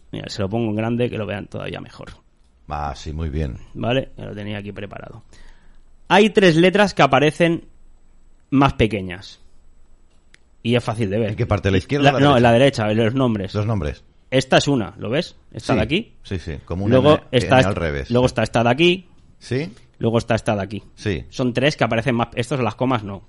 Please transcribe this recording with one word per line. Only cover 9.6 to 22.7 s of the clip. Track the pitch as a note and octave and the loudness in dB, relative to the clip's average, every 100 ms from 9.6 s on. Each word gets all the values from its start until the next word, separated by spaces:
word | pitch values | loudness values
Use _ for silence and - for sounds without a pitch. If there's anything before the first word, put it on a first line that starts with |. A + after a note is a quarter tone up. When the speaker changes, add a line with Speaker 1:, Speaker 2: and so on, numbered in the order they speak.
| - - - - _ _ _ _ _ _ | -20 -20 -20 -20 _ _ _ _ _ _
Speaker 1:
Y | A#2 | -2
es | A#2+ | -2
fácil | - A2 G2+ | 0 -4 -2
de | G#2 | -2
ver. | G#2 | -2
Speaker 2:
¿En | G#2+ | -2
qué | A#2 | -2
parte? | G2+ G2 | 0 0
¿De | |
la | F#2+ | 0
izquierda | - C#3+ C#3 | 0 2 2
o | |
Speaker 1:
La, | C3 | 4
Speaker 2:
la | |
Speaker 1:
no, | C#3+ | 4
Speaker 2:
derecha? | B2+ | 6
Speaker 1:
en | |
la | A#2+ | 6
derecha, | A#2 C3+ - G#2+ | 6 4 2 0
en | G#2+ | 0
los | A2 | 0
nombres. | C3+ B2+ G#2+ F#2 | 2 0 -2 -4
Speaker 2:
Los | G#2+ G#2 | -4 -2
nombres. | G#2+ D2 C2 - _ _ | -2 -4 -8 -14 _ _
Speaker 1:
Esta | B2+ - E3 | -2 2 2
es | D3 | 2
una, | C3+ F2+ F#2 | 0 -2 -8
¿lo | G2+ | -6
ves? | B2 - - - | -4 -6 -12 -20
Esta | - - | -10 -2
Speaker 2:
Sí, | A#2+ | 0
Speaker 1:
de | |
aquí. | A2+ F3 A#3 - | 0 -2 -6 -14
Speaker 2:
sí, | - F#2 | -10 -8
sí, | E2 C#2+ | -8 -12
como | - E2+ | -8 -4
una | G2+ C3 | 2 4
Speaker 1:
Luego | C#3+ | 6
Speaker 2:
N, | D3+ - | 4 2
Speaker 1:
está | B2+ - C3 | 0 4 4
Speaker 2:
N | |
Speaker 1:
est-, | F#2+ | 4
Speaker 2:
al | F2 | 0
revés. | E2 C#2+ C2 | -2 -4 -2
Speaker 1:
luego | A#2+ B2+ | 2 2
está | - | 0
esta | A2 A#2+ | -2 0
de | A#2 | 2
aquí. | B2+ F3 F#3 - - _ _ | 2 2 0 -6 -20 _ _
Speaker 2:
¿Sí? | - B2+ F3 - _ - | -8 -6 -8 -14 _ -6
Speaker 1:
Luego | A2+ A2+ | 0 0
está | - | 0
esta | A2 - G#2 | -2 -2 -4
de | |
aquí. | G2 G2+ - | -6 -10 -14
Speaker 2:
Sí. | - G#2+ D2+ - | -10 -6 -6 -6
Speaker 1:
Son | - B2+ | -6 -4
tres | B2 C#3 - | 0 0 0
que | |
aparecen | A#2 A2+ C3+ | -2 -2 -2
más, | A#2 A#2 | -2 -4
estas | - A#2 C#3 | -6 -6 -4
son | |
las | A2 | -4